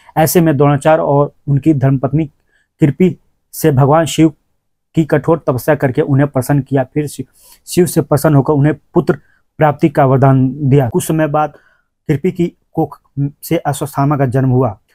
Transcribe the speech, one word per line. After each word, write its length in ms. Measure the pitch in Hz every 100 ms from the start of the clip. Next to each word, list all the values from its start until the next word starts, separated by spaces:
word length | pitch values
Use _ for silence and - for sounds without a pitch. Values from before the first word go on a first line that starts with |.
| - -
ऐसे 240 | 160 180
में 160 | 160 135
द्रोणाचार्य 460 | 143 147 156 160
और 300 | 156 143 143 _ 143
उनकी 260 | 139 160
धर्मपत्नी 520 | 143 135 135 127 147 151 _ _ _ _ -
कृपि 360 | 147 - 185 - _ _ _
से 180 | - 160
भगवान 340 | 131 139 160
शिव 280 | 156 - 160 - _ _ _ _ _
की 100 | 160
कठोर 400 | 151 147 - 170 -
तपस्या 280 | 127 -
करके 280 | 147 135 147
उन्हें 260 | 156 135 143
प्रसन्न 320 | 131 123 143
किया। 240 | 127 139
फिर 220 | - 151 147
शि-, 200 | - - _ _ - -
शिव 200 | 175 175
से 140 | 165
प्रसन्न 340 | 147 147 160
होकर 180 | 139 131
उन्हें 220 | 147 151 147 _
पुत्र 240 | 175 - 143 _ _ _ -
प्राप्ति 300 | 151 143 160
का 180 | 151 135
वरदान 600 | 131 135 135 131 143 139
दिया। 200 | 139 120
कुछ 200 | 180 -
समय 180 | 160 151
बाद 260 | 151 151 _ _ _ _ _ -
कृपि 240 | 143 185
की 200 | 175 170 _ _
कोख 280 | - 151 - _ 139 143 -
से 140 | - 165
अश्वत्थामा 600 | 151 139 143 - 139 139
का 100 | 135
जन्म 220 | 135 131
हुआ। 300 | 123 123 - _